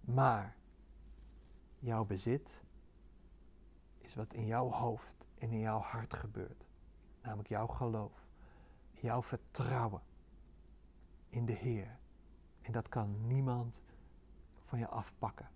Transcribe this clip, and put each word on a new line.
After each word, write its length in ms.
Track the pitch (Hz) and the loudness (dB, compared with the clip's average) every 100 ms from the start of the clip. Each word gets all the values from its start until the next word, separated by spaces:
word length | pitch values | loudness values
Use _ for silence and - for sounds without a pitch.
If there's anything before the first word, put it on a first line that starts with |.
Maar 540 | - 127 135 110 101 - - - - - - - - - - - - - | 4 8 8 8 2 -8 -18 -20 -18 -16 -16 -16 -16 -16 -18 -18 -18 -4
jouw 260 | 120 113 107 | 2 4 4
bezit 560 | 95 113 139 - - - - - - - - - - - - - - - - | 4 4 4 2 -16 -16 -18 -18 -20 -20 -18 -20 -20 -20 -20 -20 -20 -20 -20
is 180 | - - | -10 -6
wat 180 | 110 | -4
in 120 | - 110 | 0 2
jouw 240 | 117 123 | 4 4
hoofd 560 | - 120 113 - - - - | 4 2 2 -4 -16 -18 -4
en 140 | 113 | 0
in 80 | 113 | 2
jouw 200 | 110 110 | 4 2
hart 340 | - 113 113 | 0 -2 -2
gebeurt. 520 | - 107 104 92 - - - - - - - | -4 -4 -4 -6 -8 -16 -20 -20 -20 -20 -10
Namelijk 280 | 120 104 107 | -4 -4 0
jouw 180 | 104 113 | 0 0
geloof, 580 | - 120 113 104 - - - - - - - - | 2 2 2 -2 -6 -18 -18 -18 -18 -18 -18 -18
jouw 320 | - 120 120 | -4 2 2
vertrouwen 760 | - 120 - - 120 127 117 95 - - - - - - - - - - - - - | 2 -4 -4 0 2 4 4 0 -8 -20 -20 -20 -18 -18 -18 -18 -20 -20 -20 -20 -6
in 160 | 120 117 | 0 2
de 80 | |
Heer. 440 | 110 123 113 98 120 - - - - - - | 2 2 2 -2 -10 -16 -20 -20 -20 -20 -10
En 100 | - | 0
dat 180 | 117 - | 0 2
kan 380 | 127 104 104 113 | 2 2 2 4
niemand 540 | 131 131 123 117 - - - - - - - - - - | 6 6 4 0 -4 -16 -18 -18 -20 -18 -18 -18 -18 -2
van 140 | 117 | 0
je 80 | 113 | 0
afpakken. 600 | - 98 - 107 - - | 0 -4 -2 -2 -2 -14